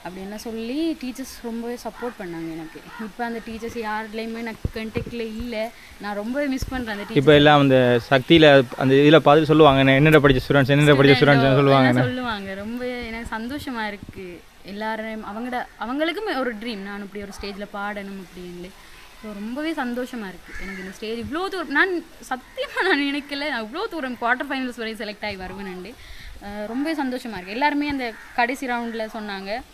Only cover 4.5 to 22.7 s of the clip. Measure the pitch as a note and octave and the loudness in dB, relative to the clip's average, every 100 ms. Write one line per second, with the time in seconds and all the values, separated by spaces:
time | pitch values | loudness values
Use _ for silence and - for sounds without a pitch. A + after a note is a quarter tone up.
4.5 | A3 - A3+ A3 A#3+ A3+ A#3+ A3+ A3 A#3+ | -8 -8 -8 -8 -8 -8 -8 -8 -8 -8
5.5 | A3 A3 - - - G3+ G#3 G#3+ C4 D4 | -6 -8 -10 -20 -14 -8 -6 -6 -4 -2
6.5 | C4 - C4 A#3 G3+ G3+ A3+ C#3 D3 D3 | -2 -4 -6 -6 -8 -2 2 6 8 8
7.5 | D3 C#3 C3 B2 B2 - C3+ B2 E3 D#3 | 8 6 6 6 2 2 0 6 8 10
8.5 | C#3 B2 - C3 C3+ D3 D#3 C#3+ D3 D3+ | 8 6 0 4 6 8 8 8 6 6
9.5 | D#3 D3+ C3+ C3+ C3+ D3+ D#3 C#3+ B2+ - | 8 8 8 6 6 8 8 6 4 4
10.5 | C#3+ C3 C#3+ D3+ C#3 C#3 C3+ C#3+ C#3 C3+ | 2 4 4 6 8 8 8 8 6 6
11.5 | C3+ C#3 C3+ C3 B2+ B2 F3+ B3 G#3+ G3 | 4 6 6 6 4 0 -2 -4 -6 -8
12.5 | F#3+ G#3 A#3+ B3 B3 A#3 A3+ A3+ A3 A#3 | -8 -8 -6 -6 -8 -8 -10 -8 -8 -8
13.5 | D4 - A#3+ G#3+ G3 - - F#3 F3 - | -8 -8 -6 -8 -8 -14 -14 -14 -16 -20
14.5 | - - G3 A3 A3 A3 A3 G#3 G#3 B3 | -20 -16 -10 -8 -6 -8 -10 -10 -10 -8
15.5 | B3 - - A3 C4+ D#4+ F4 G#4+ C4+ B3+ | -8 -8 -10 -8 -2 -2 -4 -6 -4 -4
16.5 | G#3+ A3+ G#3 G3 G3+ G3+ G3+ G3+ G3+ G3+ | -6 -10 -10 -10 -12 -12 -12 -14 -12 -12
17.5 | G3 G3+ G3+ G3+ G3+ G3 G3 F3 F3 F3+ | -10 -12 -8 -8 -10 -12 -14 -16 -16 -16
18.5 | F3 F3 - - - - - G#3+ G3+ G#3+ | -14 -16 -18 -20 -20 -20 -18 -16 -12 -10
19.5 | B3+ D4+ D4+ B3 A#3+ B3 A#3+ G3+ F3+ - | -6 -6 -6 -6 -6 -8 -8 -12 -14 -14
20.5 | - F#3 F#3+ F#3 F#3 G#3+ A3+ G#3+ D4 F#4+ | -12 -10 -10 -14 -12 -10 -8 -6 -6 -6
21.5 | F#4+ D#4 C#4+ F#4 F4 - - - B3 - | -6 -4 0 0 -2 -8 -20 -10 -10 -10
22.5 | - C#5 | -10 -8